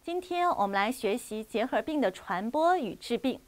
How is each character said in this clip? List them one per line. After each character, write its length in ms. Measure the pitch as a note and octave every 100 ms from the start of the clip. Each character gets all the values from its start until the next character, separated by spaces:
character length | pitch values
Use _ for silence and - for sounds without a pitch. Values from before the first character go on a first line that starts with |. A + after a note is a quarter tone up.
今 180 | - F4+
天 300 | F4+ F4 F4
我 160 | -
们 60 | G3
来 200 | G3 G#3
学 260 | B3+ G3 A#3+
习 260 | - G#3+
结 220 | A3 G#3+
核 160 | B3 A#3+
病 180 | - D4+
的 120 | G#3
传 380 | F#3 - F3+ G#3+
播 280 | D4 E4 F#4
与 180 | A3
致 220 | - - A#3+
病。 240 | C4 -